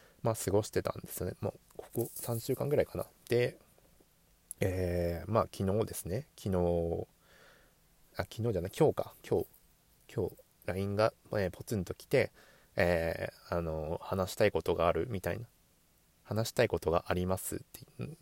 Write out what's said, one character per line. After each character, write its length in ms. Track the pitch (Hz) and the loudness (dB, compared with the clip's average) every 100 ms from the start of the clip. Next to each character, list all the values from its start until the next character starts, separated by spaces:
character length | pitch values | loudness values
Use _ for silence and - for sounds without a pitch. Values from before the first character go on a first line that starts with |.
| - _ | -20 _
ま 100 | 120 | -2
あ、 20 | |
過 160 | 110 - | -2 2
ご 120 | 98 | 2
し 80 | 107 | 2
て 120 | - | -2
た 100 | - | -2
ん 80 | - | -6
で 120 | - | -8
す 80 | - | -6
よ 60 | 92 | -6
ね。 80 | - | -4
も 100 | 104 | -6
う、 100 | - _ - | -6 _ -20
こ 100 | - | -10
こ 180 | - 117 | -6 -6
三 260 | - - 117 | -6 -6 -6
週 160 | - 127 | -4 -2
間 120 | 131 | 2
ぐ 80 | 143 | 2
ら 60 | |
い 40 | - | 2
か 100 | - | -2
な。 100 | - - - | -8 -10 0
で、 300 | 117 123 - - _ _ _ _ _ _ _ _ - | 2 2 -2 -18 _ _ _ _ _ _ _ _ -2
え 640 | 98 92 90 87 87 85 98 | -2 0 0 0 0 -2 0
ー、 40 | |
ま 120 | 110 | 2
あ、 60 | - | 0
昨 120 | - 95 101 | 0 0 2
日 60 | 104 | 0
で 80 | |
す 120 | - 80 | -4 -6
ね。 200 | 101 147 - | -6 -6 -8
昨 120 | 107 | -2
日、 580 | 92 87 87 85 85 - _ _ - - - - _ _ _ _ - | 2 2 2 0 -2 -6 _ _ -20 -20 -20 -20 _ _ _ _ -8
あ、 60 | |
昨 200 | 92 - | -8 -2
日 100 | 113 | -2
じ 60 | 95 | 0
ゃ 40 | |
な 60 | 87 | -2
い、 40 | - | 4
今 120 | 147 | 4
日 60 | |
か。 200 | - - - - | 4 -4 -10 -2
今 120 | 98 | 0
日、 60 | - - _ _ _ _ _ | 0 -10 _ _ _ _ _
今 160 | - 90 - - _ - | -4 -4 -6 -20 _ -6
日、 40 | |
line 220 | 90 98 | -4 -2
が、 180 | 101 107 - - | 2 2 2 -6
え 160 | 107 95 | -2 -2
ー、 20 | |
ポ 140 | - | -4
ツ 120 | - 107 | -4 -4
ン 80 | |
と 100 | 87 | -4
来 120 | - - | -8 0
て、 260 | 135 - - - - _ - | 2 2 -4 -20 -20 _ 2
え 540 | 87 87 82 85 95 - - | 4 4 2 -2 -6 -8 -6
ー、 60 | 87 | -4
あ 40 | |
の、 380 | 85 78 78 85 | -2 -4 -4 -6
話 300 | - 95 92 | -4 -2 -2
し 40 | - | 2
た 100 | 107 | 2
い 60 | |
こ 100 | 95 | 4
と 120 | - | 0
が 140 | 85 85 | 4 4
あ 40 | |
る 140 | 85 127 | 4 0
み 100 | 104 | -4
た 120 | 87 | -4
い 60 | 95 | -6
な。 80 | 117 _ _ _ _ _ _ _ | -8 _ _ _ _ _ _ _
「話 240 | - 107 113 | -6 -4 -2
し 40 | |
た 100 | - | 2
い 60 | 117 | 4
こ 100 | 85 | 4
と 120 | - | 4
が 140 | 85 - | 2 2
あ 60 | |
り 120 | 90 90 | 0 0
ま 100 | 92 | -2
す」 200 | - - | -4 -8
っ 20 | |
て、 580 | - - - - - 156 | -10 -20 -20 -12 -12 -10